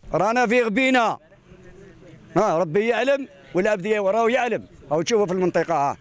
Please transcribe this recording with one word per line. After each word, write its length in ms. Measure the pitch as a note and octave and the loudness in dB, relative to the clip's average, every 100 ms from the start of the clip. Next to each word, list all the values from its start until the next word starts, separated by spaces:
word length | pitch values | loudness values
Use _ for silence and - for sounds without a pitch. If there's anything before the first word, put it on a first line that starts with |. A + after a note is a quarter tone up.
| - | -6
رانا 340 | D3+ F#3+ A#3+ A#3+ | -2 0 0 2
في 160 | B3 | 2
غبينة. 540 | A#3+ G#3 C4 C4 A3 D#3 _ - _ - - - - - - - - | 0 0 2 2 0 -2 _ -20 _ -20 -20 -20 -20 -20 -20 -20 -6
ها، 220 | - G#3 D#3+ | -2 0 0
ربي 300 | F3 E3 A3+ | 0 0 0
يعلم 400 | A3+ B3+ C#4 C4+ - - | 0 0 -2 -4 -16 -8
والعبد 340 | E3+ G3+ G#3 F3+ | -2 0 -2 0
وراه 420 | G#3+ G3 G#3+ A3+ | 0 0 2 2
يعلم. 360 | B3 A#3+ G3 F#2+ - - | 0 -2 -4 -8 -20 -4
أو 100 | D3+ | -4
تشوفوا 240 | E3 A#3 | 0 0
في 60 | G#3 | 0
المنطقة، 420 | F#3 F#3 E3+ D#3+ | 0 0 0 0
ها. 240 | E3 C#3 A#2+ | 0 -2 -2